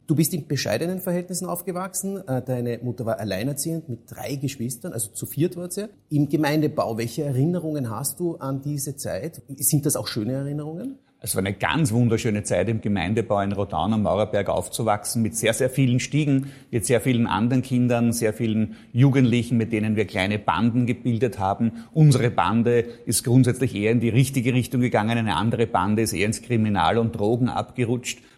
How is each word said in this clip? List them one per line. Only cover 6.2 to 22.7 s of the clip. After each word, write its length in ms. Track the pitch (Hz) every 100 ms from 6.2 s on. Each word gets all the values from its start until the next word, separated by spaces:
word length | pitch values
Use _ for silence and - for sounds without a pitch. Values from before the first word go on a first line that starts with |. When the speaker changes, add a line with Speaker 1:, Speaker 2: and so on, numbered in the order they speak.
| 139
Speaker 1:
Gemeindebau, 680 | 156 156 156 147 139 98 110
welche 260 | 117 -
Erinnerungen 640 | 143 127 156 180 160 151 117
hast 320 | 110 139 -
du 160 | 175 160
an 240 | 135 135
diese 340 | 147 147 143 139
Zeit? 460 | 101 87 151 - - 175
Sind 280 | 135 147 147
das 120 | 104
auch 100 | 104
schöne 240 | 120 107
Erinnerungen? 680 | 135 139 147 151 165 254 269 _ _
Speaker 2:
Es 140 | -
war 60 | -
eine 140 | 98
ganz 380 | 101 87 104 143
wunderschöne 520 | 113 120 113 120 104
Zeit 260 | - 92 101
im 100 | 110
Gemeindebau 640 | 107 101 82 110 95 101
in 100 | 98
Rodaun 400 | 98 98 80 90
am 120 | 110
Maurerberg 460 | 95 95 107 104 87
aufzuwachsen, 760 | 80 92 - 110 104 - 117
mit 120 | 110 -
sehr, 180 | 107 110
sehr 160 | 131
vielen 280 | - 127 123
Stiegen, 520 | - 143 147 135 135 - -
mit 160 | 117 -
sehr 160 | 117
vielen 240 | 131 117 117
anderen 380 | 95 120 131
Kindern, 500 | 117 123 123 120 117
sehr 200 | 113 110
vielen 420 | 104 117 110 107 - -
Jugendlichen, 640 | 117 139 131 127 120 117 120
mit 140 | 107
denen 240 | 107 110 107
wir 100 | 95
kleine 320 | 104 95 107
Banden 480 | - 82 117 120 120
gebildet 540 | 120 127 113 123 -
haben. 460 | 95 101 113 - -
Unsere 380 | 156 151 127 117
Bande 560 | - 87 113 113